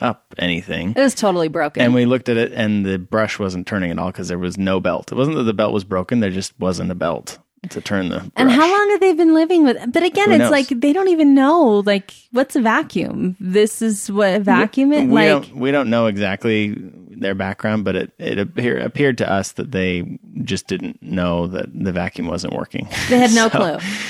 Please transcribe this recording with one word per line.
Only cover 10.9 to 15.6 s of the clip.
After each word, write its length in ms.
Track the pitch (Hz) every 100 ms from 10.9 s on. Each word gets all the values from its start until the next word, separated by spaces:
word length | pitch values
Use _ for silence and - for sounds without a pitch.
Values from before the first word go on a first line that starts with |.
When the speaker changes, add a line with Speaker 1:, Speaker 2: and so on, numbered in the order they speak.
Speaker 2:
don't 160 | 320 381
even 260 | 320 285
know, 480 | 277 269 339 262 208 202
like, 260 | 196 - - _
what's 240 | 240 247 294
a 40 |
vacuum? 760 | 226 214 208 185 - - 185 185
This 400 | 185 196 214 -
is 320 | 226 202 -
what 220 | 202 202
a 60 | 196
vacuum 520 | 196 185 208 - 277
is? 120 | 294 269
Speaker 1:
We 40 |
Speaker 2:
Like, 180 | - 156 - -
Speaker 1:
don't, 80 |
we 140 | 117